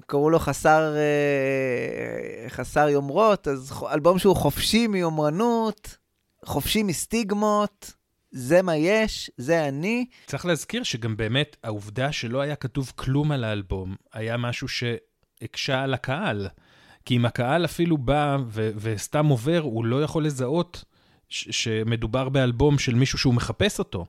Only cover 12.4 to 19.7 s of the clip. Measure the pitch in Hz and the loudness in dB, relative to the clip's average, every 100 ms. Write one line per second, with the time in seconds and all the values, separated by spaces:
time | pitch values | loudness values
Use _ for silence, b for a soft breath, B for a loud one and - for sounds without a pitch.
12.4 | 143 147 131 - 131 - - 139 151 143 | -4 -4 -6 -6 -8 -6 -2 0 2 0
13.4 | 110 104 98 98 92 95 _ 110 110 120 | -2 -4 -4 -6 -6 -10 _ -10 -6 -4
14.4 | 120 117 131 - 123 113 - _ _ _ | -4 -6 -8 -4 -4 -4 -8 _ _ _
15.4 | 113 - - 131 135 127 - 139 202 104 | -12 -8 -4 -2 -2 -2 -4 -4 -2 -2
16.4 | 95 b b b b b - 120 120 - | -6 b b b b b 0 2 2 0
17.4 | 120 160 170 - 170 156 123 147 147 139 | 0 0 0 0 0 0 2 2 2 0
18.4 | 123 110 110 104 110 104 - 151 151 123 | -2 -2 -4 -2 -4 -6 -2 2 4 2
19.4 | 123 170 151 | 2 0 0